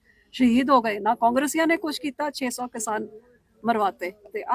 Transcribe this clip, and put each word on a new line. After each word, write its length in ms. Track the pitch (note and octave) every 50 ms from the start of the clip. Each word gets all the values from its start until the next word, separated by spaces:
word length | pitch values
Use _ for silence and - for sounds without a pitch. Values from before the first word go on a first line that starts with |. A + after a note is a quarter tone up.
| _ _ _ _ _ _
ਸ਼ਹੀਦ 380 | _ - B3+ A#3+ A3+ B3 C#4 B3
ਹੋ 120 | C#4 B3+
ਗਏ। 180 | A3 A3+ G#3 G3+
ਨਾ 160 | G3 G#3 A#3+
ਕਾਂਗਰਸੀਆਂ 520 | A#3+ A#3 A#3 A#3 B3+ C#4+ D4 - D#4+ E4 D#4
ਨੇ 100 | E4 E4
ਕੁਛ 220 | E4 D#4 C#4+ -
ਕੀਤਾ, 320 | - D4 C4 - D4 D4
ਛੇ 180 | C#4+ - C#4 B3
ਸੌ 180 | A#3+ - B3 B3
ਕਿਸਾਨ 400 | - B3 A#3 - G#3+ G#3+ A3 G#3+ - - - _ _ _ _ _ _ _ -
ਮਰਵਾਤੇ। 460 | A3 A#3 A3 G#3+ F#3+ F3+ - F3+ F3 F#3+ _ _ - -
ਤੇ 100 | G#3+ F#3+ - A#3+